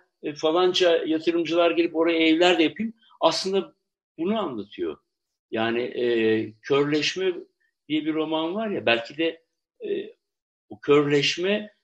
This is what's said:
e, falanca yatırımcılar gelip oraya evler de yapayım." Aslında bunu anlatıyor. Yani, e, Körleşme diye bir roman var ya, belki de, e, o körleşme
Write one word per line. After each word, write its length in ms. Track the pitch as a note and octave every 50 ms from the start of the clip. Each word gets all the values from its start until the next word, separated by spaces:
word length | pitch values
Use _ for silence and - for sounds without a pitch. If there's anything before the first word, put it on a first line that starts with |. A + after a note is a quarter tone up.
| _ _ _ _ -
e, 100 | D#3 D3
falanca 720 | D3 D#3 D#3 D#3+ F3+ F3+ F3+ F3 F3+ F#3 E3+ E3 D#3+ -
yatırımcılar 680 | D3+ D#3+ D#3+ D#3+ F3 E3 E3+ E3 D3+ E3 E3+ F3 E3+
gelip 240 | E3 E3 E3+ E3+ D#3
oraya 220 | D#3+ E3 E3+ E3+ E3
evler 420 | D#3+ D#3+ D#3+ D#3+ F3 F3+ F3+ E3
de 40 | D#3+
yapayım." 300 | D3+ - - A3 A3+ - _ _ _ _ -
Aslında 520 | - E3 D#3+ - - F#3+ G3 G3 E3+ - - _ _ _ _ _ _ _ _ -
bunu 220 | E3 F#3+ A3 A3+
anlatıyor. 580 | G3 D#3 B2+ G#2+ G2 G#2 - - F2 D#2+ D2 - _ _ _ _ _ _ _ _ _ _
Yani, 300 | - A2 A2+ A#2 A2+ A#2+
e, 240 | B2 A#2+ - - B2 A#2+ A#2+ A2+ A2 A2 A2 A2 A2 A2 A2 _
Körleşme 720 | - - C#3+ C#3 C#3+ C#3+ D3+ D3+ C#3+ - - F#3 F#3+ F#3+ F3 F3 - - _ _ _ _ _ _ _ -
diye 160 | D3 D#3 D3+
bir 80 | D#3 D#3
roman 420 | D#3+ D#3 D#3 D#3+ D#3 D#3+ E3 F3+
var 140 | G#3+ A3+ G#3+
ya, 160 | G3 C3+ G#2+
belki 320 | A#2 A#2 B2+ - - D3 D3
de, 240 | E3 E3 E3 - _ _ _ _ _ _ _ - -
e, 280 | - - - - - - _ _ _ _ _ _ _ _ _ _ -
o 100 | G#2 -
körleşme 920 | - - C#3+ D3 D3 C#3+ D3 C#3+ C#3+ - - E3 F3 F#3+ G#3 G#3+ G#3+ - - _